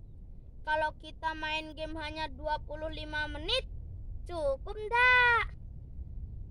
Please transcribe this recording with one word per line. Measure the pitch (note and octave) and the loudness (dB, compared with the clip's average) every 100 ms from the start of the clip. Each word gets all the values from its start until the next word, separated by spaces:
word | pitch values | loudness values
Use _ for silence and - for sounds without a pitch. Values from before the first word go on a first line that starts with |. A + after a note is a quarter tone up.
| - - - - - - | -12 -12 -12 -12 -12 -6
Kalau | - D#4 D#4 D#4 | 0 2 2 -2
kita | D#4 - D#4+ | -12 -4 -2
main | D#4 D#4 D#4 D#4 D#4 | 0 0 -2 -2 -6
game | D#4 D#4+ | -6 -4
hanya | D4+ D#4 D#4 | -4 -4 -4
dua | D4 D4+ D4+ | -4 -2 -2
puluh | - D4+ D#4 | -2 -6 -6
lima | D#4 D4+ D4+ D4+ | -6 -4 -2 -2
menit, | D4 D#4+ B4+ - - - - - - - | -2 2 2 0 -6 -8 -8 -6 -6 -4
cukup | F4 D#4 C4+ - | 0 0 0 -2
ndak? | G#4+ G#4+ A#4 B4 B4 A#4+ A#4 G#4 - - - - - - - - - - | -4 2 6 8 10 8 6 4 -4 -10 -10 -10 -8 -8 -8 -8 -8 -8